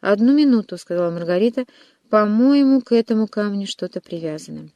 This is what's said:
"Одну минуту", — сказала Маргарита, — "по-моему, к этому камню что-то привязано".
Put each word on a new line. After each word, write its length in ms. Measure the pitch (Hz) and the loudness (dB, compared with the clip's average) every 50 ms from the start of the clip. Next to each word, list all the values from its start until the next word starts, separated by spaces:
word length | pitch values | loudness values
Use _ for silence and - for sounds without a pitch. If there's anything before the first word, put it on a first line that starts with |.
"Одну 320 | - - 202 202 220 240 277 | 0 0 0 2 2 2 4
минуту", — 440 | 294 302 285 247 226 202 - - 175 | 4 4 4 2 2 0 -4 -12 -16
сказала 320 | - _ 175 175 175 170 | -10 _ -4 -2 -2 -2
Маргарита, — 540 | 170 175 170 165 180 180 208 240 233 - 247 _ _ _ _ _ _ _ _ _ | -4 -6 -4 -2 0 0 0 0 0 -2 -10 _ _ _ _ _ _ _ _ _
"по-моему, 720 | - 214 214 208 208 220 247 269 285 285 277 269 269 269 | 0 2 2 2 2 2 4 4 4 4 4 4 2 2
к 100 | 247 - | 0 0
этому 360 | 240 233 226 - 226 214 220 208 | 0 0 0 0 -2 -2 -2 -4
камню 380 | - - 208 208 202 202 196 | -4 -4 -4 -4 -4 -6 -8
что-то 360 | 196 - _ - 180 - 185 | -8 -10 _ -10 -10 -10 -12
привязано". 720 | _ - - 170 165 160 151 156 - - 156 156 156 156 _ | _ -10 -14 -10 -8 -8 -10 -10 -14 -16 -16 -16 -18 -20 _